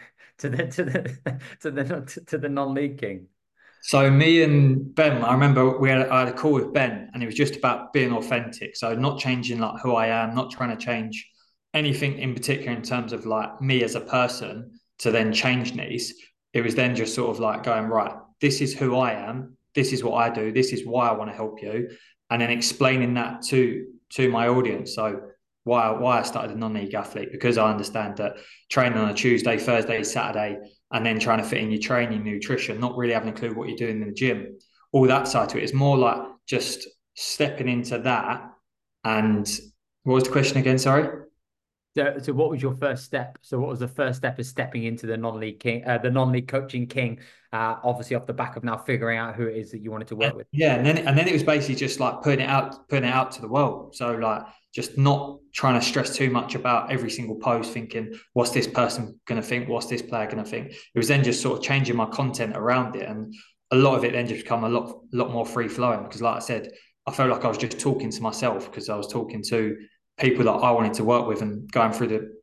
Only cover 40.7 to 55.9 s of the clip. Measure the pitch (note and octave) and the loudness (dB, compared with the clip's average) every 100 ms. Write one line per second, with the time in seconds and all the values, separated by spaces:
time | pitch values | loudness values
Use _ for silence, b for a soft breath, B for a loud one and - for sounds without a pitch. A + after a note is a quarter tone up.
40.7 | C3 C3+ C#3 D#3+ - - _ _ _ _ | 4 4 4 2 -4 -14 _ _ _ _
41.7 | _ _ - C#3+ C3+ C3 C3 D3+ D3 C3+ | _ _ -2 0 -2 -2 0 0 0 -2
42.7 | C3 C#3+ B2+ - C#3 B2 - _ C3 C#3+ | -2 -2 -4 -6 -6 -6 -14 _ -4 -4
43.7 | A#2 B2 - C3 B2+ C3 B2 - - C3 | -4 -6 -2 -2 -2 -4 -4 -6 -6 -6
44.7 | A#2+ A2+ A#2 A2+ A2+ A2+ A2 A2 G#2 A#2+ | -4 -6 -4 -4 -4 -4 -6 -8 -6 -4
45.7 | A#2 B2 A#2 B2 C3 B2+ B2 B2+ C3+ C3+ | -4 -2 0 2 2 4 2 0 -4 -4
46.7 | B2 A#2+ C3+ A#2+ A2+ B B B A2+ A2+ | -4 -4 -2 -2 -4 B B B -4 -2
47.7 | A2+ B2 B2 G#2+ A#2+ - C3 B2 B2 A#2+ | -2 -2 -2 -2 -4 -4 -6 -6 -6 -6
48.7 | A2 - A#2+ A2+ A2+ A#2 G#2+ A2+ A2 G#2+ | -6 -2 -2 0 -2 -4 -6 -4 -6 -8
49.7 | A2+ G#2+ A2 A2 A2 C#3 - - D3 D#3 | -12 -10 -10 -8 -2 -2 -2 -6 0 2
50.7 | A#2+ C3+ E3 C#3 C#3 F3+ D#3+ D3 D3+ C#3+ | 4 2 2 4 4 4 2 4 2 0
51.7 | C3+ C#3 - B2+ - D3 C3+ B2+ C3+ - | -2 -2 -2 -2 0 0 2 2 0 0
52.7 | - - C#3 B2 C3 B2+ - A2+ C3 C3+ | -6 -4 0 2 2 0 -4 -2 2 2
53.7 | F#2+ - - A#2+ A2+ A2+ G#2+ B B _ | 0 -10 -6 -4 -2 0 -2 B B _
54.7 | - - C#3 C#3 B2 - - _ - C3 | -8 -4 2 4 4 -2 -12 _ -2 2
55.7 | A#2+ A#2+ | 2 2